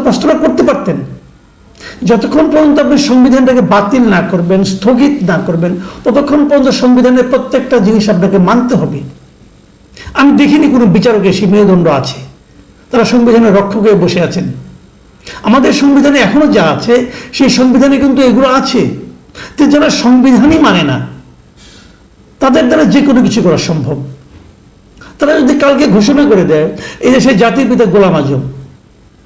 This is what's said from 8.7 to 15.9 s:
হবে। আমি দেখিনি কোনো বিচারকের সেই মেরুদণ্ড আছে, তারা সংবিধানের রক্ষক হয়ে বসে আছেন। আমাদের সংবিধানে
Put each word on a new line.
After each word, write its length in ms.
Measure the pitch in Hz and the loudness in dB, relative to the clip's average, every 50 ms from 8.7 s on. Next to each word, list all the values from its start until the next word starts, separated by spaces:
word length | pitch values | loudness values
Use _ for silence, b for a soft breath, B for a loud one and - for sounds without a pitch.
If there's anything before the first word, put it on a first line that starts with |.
| - 165 | -2 -2
হবে। 180 | 151 139 - 135 127 - - - - - _ _ - - _ _ _ _ _ _ - _ B B B B B - | -2 -4 -6 -8 -10 -12 -18 -20 -20 -20 _ _ -20 -20 _ _ _ _ _ _ -20 _ B B B B B 0
আমি 120 | 269 285 - 294 | 2 2 2 2
দেখিনি 260 | 285 285 294 302 311 - 247 | 2 2 2 2 2 2 2
কোনো 120 | 254 240 196 165 | 2 2 2 2
বিচারকের 400 | 214 185 247 220 202 180 190 180 - | 2 2 2 0 2 0 0 0 0
সেই 100 | 214 180 196 | 0 0 2
মেরুদণ্ড 340 | 208 208 185 185 175 165 160 147 135 | 2 2 2 2 2 2 0 -2 -2
আছে, 200 | - - - - - - - _ _ _ _ - - _ _ _ - _ | -4 -6 -10 -14 -16 -20 -20 _ _ _ _ -20 -20 _ _ _ -14 _
তারা 140 | - 240 220 - - | -2 0 0 2 2
সংবিধানের 400 | 247 233 240 220 226 226 220 185 202 | 2 2 4 2 4 4 4 2 0
রক্ষক 220 | 196 196 - 220 202 | 0 -2 -4 -2 0
হয়ে 120 | 220 208 175 180 | 2 2 2 0
বসে 180 | 175 - 190 170 143 | 0 -2 -2 -4 -4
আছেন। 180 | - 175 135 127 - - - - - - - - _ _ _ - _ B B B B B B 208 | -4 -6 -6 -8 -8 -12 -16 -20 -20 -20 -20 -20 _ _ _ -20 _ B B B B B B 0
আমাদের 240 | 226 277 247 - - - | 0 0 2 0 0 0
সংবিধানে 380 | 277 285 | 0 2